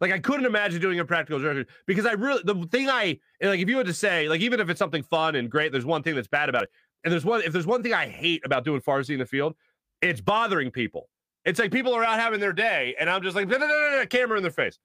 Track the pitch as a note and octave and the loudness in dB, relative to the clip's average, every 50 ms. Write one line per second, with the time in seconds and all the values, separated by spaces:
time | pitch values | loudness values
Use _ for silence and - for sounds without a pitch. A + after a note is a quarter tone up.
0 | E3+ F#3 F#3+ F#3+ - - C4+ D4 C4 B3+ G#3+ G#3+ G#3 G3+ E3+ E3+ E3 F#3+ F#3 F3 | 2 0 0 0 0 0 0 2 2 2 2 2 0 0 0 0 0 0 0 0
1 | E3+ C#3 E3+ E3 D#3 - D#3 C#3 C3+ D3+ D3 C#3 B2+ - - - _ - G3 F3 | 0 0 0 -2 0 -2 -2 -2 0 0 -2 -2 -4 -8 -10 -20 _ -2 0 2
2 | G#3+ A#3+ A3+ G3+ G#3 C4+ C#4+ B3 E3+ E3+ G#3 F#3 E3+ E3+ - B3 C4+ C4+ C4+ B3 | 2 0 0 0 0 0 0 0 0 0 -2 -2 -2 -2 -2 0 2 2 2 2
3 | G#3+ F#3 D3+ - _ _ _ _ - G3 G3 F#3 F3 F#3 B3 C4+ B3+ F#3 E3+ - | 2 0 -2 -4 _ _ _ _ 0 0 2 2 2 0 2 0 0 0 -2 0
4 | - G#3 F3+ E3+ D#3 D3+ D#3 E3 F#3 B3 A#3+ A#3 G#3+ E3 E3+ D3+ G3+ F3 C#3+ D#3+ | 0 2 2 2 2 2 0 0 2 0 0 0 0 0 0 -2 -2 -2 -2 -4
5 | C3+ - - E3 D#3+ D#3+ D3+ C#3 A#2+ A#2+ A2 D3+ D3+ D#3 C3 C3+ A#2+ C3 E3 D#3 | -4 0 0 2 2 2 0 0 -2 0 0 0 0 0 -2 -2 -2 -2 -2 -2
6 | C#3+ E3 D#3+ C3+ A#2+ - - D3 D3 C#3+ C3 A#2+ G#2+ - _ _ _ _ _ _ | -2 -2 -2 -2 -4 -2 -2 0 0 2 0 0 0 -2 _ _ _ _ _ _
7 | _ - E3+ E3+ C3 F3 A3+ A3+ F#3 E3 D3+ F#3 F3 D#3+ A3+ B3+ A3 A#3+ A3 F#3 | _ -2 -2 0 0 0 0 2 0 0 -2 -2 0 0 0 0 0 0 0 0
8 | D#3 B2 G2+ - - E3+ E3+ D#3+ - C3+ C#3 C3 B2 D3+ D3+ C#3 - - C#3 C3+ | 0 -2 -6 -2 0 0 0 0 0 0 0 0 0 0 -2 -2 0 0 0 0
9 | C#3 B2 D3 C3+ C3 A#2 - C#3 C#3+ D#3 E3 _ _ _ _ _ _ _ _ _ | 0 -2 -2 -4 -4 -2 -2 -2 -2 -2 -4 _ _ _ _ _ _ _ _ _
10 | - F3+ F3 A#2 G2 - G3+ A3 A#3 A3+ F#3+ E3+ C#3 B2+ A#2+ - A#2+ G#2+ _ - | -2 -2 -2 0 0 0 2 2 2 2 0 0 -2 -2 -4 -4 -4 -4 _ -10
11 | - _ _ _ _ _ _ _ _ - F#3 F3 A#3 G#3 - B3 C4 B3+ B3 A#3 | -14 _ _ _ _ _ _ _ _ -4 0 0 0 0 0 0 0 0 0 2
12 | A3+ A3+ A3+ A3 A#3 A3+ A3 G#3+ G3+ G3+ F#3 E3 G#3+ A3+ G3+ D#3+ C3+ B2 B2+ - | 2 2 2 2 0 0 0 0 0 0 0 0 0 0 2 0 0 -2 -2 -2
13 | D3+ E3 F3+ G3 F3+ F#3+ F#3 G3 G3+ F#3 A3 C4 C#4+ D4+ D4+ D4+ D4+ D4 C#4+ C4+ | 0 0 0 0 -2 -2 -2 -2 0 0 0 0 2 2 2 2 2 2 2 0
14 | B3 F#3+ - B3 B3 A#3 A3 G#3 F#3+ F3 - - C#3 A#2+ D#3 _ _ | 0 0 0 0 2 2 0 0 0 -2 -2 0 -2 -2 -2 _ _